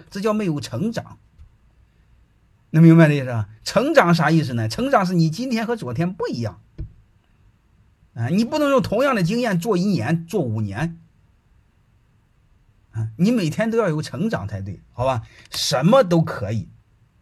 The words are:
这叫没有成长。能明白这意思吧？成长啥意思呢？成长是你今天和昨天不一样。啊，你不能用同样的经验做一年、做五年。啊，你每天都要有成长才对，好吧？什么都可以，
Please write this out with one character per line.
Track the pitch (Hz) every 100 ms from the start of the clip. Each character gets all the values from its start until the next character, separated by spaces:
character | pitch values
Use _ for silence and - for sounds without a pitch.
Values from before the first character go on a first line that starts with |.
| -
这 | 196
叫 | 214
没 | 214
有 | 196 147
成 | - 117 214
长。 | 226 - - _ _ - _ _ _ _ _ _ _ _ _ _ _ _
能 | 156
明 | 165 165
白 | 156
这 |
意 | 143
思 | 127
吧？ | 117 104 -
成 | - 202 269
长 | 302 175
啥 | 170 151
意 | 165
思 | 127
呢？ | 120 110
成 | - 262
长 | 254 180
是 |
你 | 180 160
今 | 156 262
天 | 226
和 | 226 233
昨 | 123
天 | 120 175
不 | - 466
一 | 170
样。 | 107 - _ - - - _ _ _ _ _ _ _ _ _ _ _
啊， | 123 120
你 | 185
不 | 233 302
能 | 294
用 | 262
同 | 170 208
样 | 285
的 | 233
经 | 170 233
验 | 247 175
做 | 226 180
一 |
年、 | 202 160 113 165 165
做 | 214
五 | 127 110
年。 | 104 98 165 165 _ _ _ _ _ _ _ _ _ _ _ _ _ _ _ _ _ _ _
啊， | 110 113 -
你 | 190
每 | 240 160
天 | 151 220
都 | 226
要 | 202
有 | 156
成 | 151 123 220
长 | 117 98
才 | 98
对， | 98 87 -
好 | - 131
吧？ | 120 - - -
什 | - - 131 160
么 | 269
都 | 190 170
可 | 160 - 98
以， | 113 - - _ _ _ _